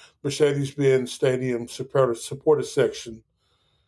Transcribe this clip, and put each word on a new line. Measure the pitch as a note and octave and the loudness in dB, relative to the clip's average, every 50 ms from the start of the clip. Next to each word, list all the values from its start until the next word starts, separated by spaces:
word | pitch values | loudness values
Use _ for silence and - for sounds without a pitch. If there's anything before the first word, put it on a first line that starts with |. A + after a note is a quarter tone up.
| - _ _ _ - | -20 _ _ _ -8
Mercedes-Benz | C#3+ C#3 - D3+ C#3+ C#3 C#3+ C#3 C3+ - C#3+ C#3+ C3+ C3 B2+ B2 A#2+ - | -6 0 2 2 2 2 0 -4 -4 -4 0 2 4 4 4 2 -2 -4
Stadium | - D3 C3 B2+ B2 C3 B2+ A#2+ A#2 A#2+ | -2 0 0 0 0 -2 -2 -4 -4 -6
supporter, | - - - B2 - - C3+ C3 A#2+ A2+ | -8 -10 -12 -10 -2 0 2 2 2 0
supporter | A2+ - - - - - D#3+ D3+ D3 C3 | -2 -8 -10 -12 -2 2 2 2 2 2
section | - - C#3+ B2 A2 - - - A#2 A2+ A2 - _ _ _ _ _ _ _ _ _ _ _ _ | 0 0 2 2 2 0 -4 -12 -16 -16 -18 -20 _ _ _ _ _ _ _ _ _ _ _ _